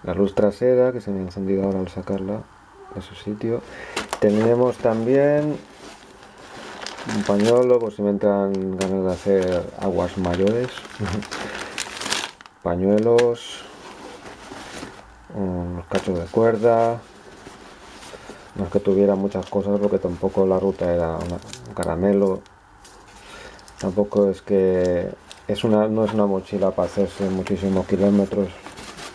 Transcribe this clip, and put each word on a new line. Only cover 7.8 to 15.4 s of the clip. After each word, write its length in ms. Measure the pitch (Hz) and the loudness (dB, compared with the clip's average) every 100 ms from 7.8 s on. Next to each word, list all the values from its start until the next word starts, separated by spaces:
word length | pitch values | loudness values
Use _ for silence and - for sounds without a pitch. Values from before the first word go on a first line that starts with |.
| 113 | 2
si 80 | 104 | 0
me 80 | 101 | 0
entran 680 | 101 104 101 98 98 95 92 | 2 2 2 2 0 -2 -2
ganas 280 | 95 95 | 0 2
de 60 | 92 | 0
hacer 520 | 87 101 98 92 87 85 - | 0 2 2 4 0 -4 -4
aguas 380 | 98 90 90 95 | -2 0 -2 -2
mayores. 500 | 90 87 98 117 127 - - - | -2 2 2 2 -2 -8 -14 -8
<laughs> 1600 | 101 101 - - - - - - - - - - - - - _ | -6 -6 -6 -10 -10 -10 -10 -10 -10 -10 -6 -4 -6 -14 -20 _
Pañuelos, 1000 | 90 87 95 104 113 120 120 120 - - - - - - - - - - - - - - - - - - - | -2 0 4 4 6 4 4 0 -8 -16 -16 -20 -20 -18 -18 -18 -18 -20 -18 -16 -14 -14 -14 -16 -20 -20 -14
unos 520 | 104 | -6